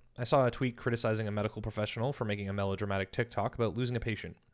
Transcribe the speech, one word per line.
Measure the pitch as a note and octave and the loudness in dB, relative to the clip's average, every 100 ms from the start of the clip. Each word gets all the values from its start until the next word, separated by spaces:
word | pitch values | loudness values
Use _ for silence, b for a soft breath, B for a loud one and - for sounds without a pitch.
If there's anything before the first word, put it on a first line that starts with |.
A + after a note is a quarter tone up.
| - - | -14 -6
I | |
saw | B2 C#3+ B2 | 4 6 6
a | |
tweet | - C3 A#2 | 2 -2 0
criticizing | C3 A#2 A#2 A2 G#2+ | 0 2 2 0 0
a | |
medical | G#2 G#2+ - | 0 -2 -2
professional | A2+ - G#2+ - B2 | -6 -2 -2 -2 -2
for | C#3+ | -2
making | A2 G2+ G2 | -2 -2 -2
a | |
melodramatic | G2+ G2 G2 G2+ G2 F#2+ | -2 0 0 0 0 0
TikTok | - A#2 - A2 - | -2 -2 0 -2 2
about | A2+ F#2+ | 0 0
losing | B2 A#2+ | -2 -2
a | |
patient. | A#2 G#2+ - - _ | -2 -4 -6 -12 _